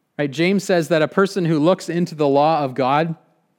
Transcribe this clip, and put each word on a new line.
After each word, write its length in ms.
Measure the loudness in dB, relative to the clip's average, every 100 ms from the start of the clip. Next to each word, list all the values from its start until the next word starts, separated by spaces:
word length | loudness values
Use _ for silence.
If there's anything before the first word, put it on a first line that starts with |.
| _ -8
Right? 140 | -6
James 320 | -2 0 0
says 240 | 0 0 2
that 160 | 0
a 40 | 0
person 380 | 0 0 0 -2
who 140 | 2
looks 300 | 2 0 -2
into 260 | -4 -4 -2
the 120 | 0
law 360 | 2 2 2
of 100 | -2
God 420 | -2 0 0 0 -4 _ _ _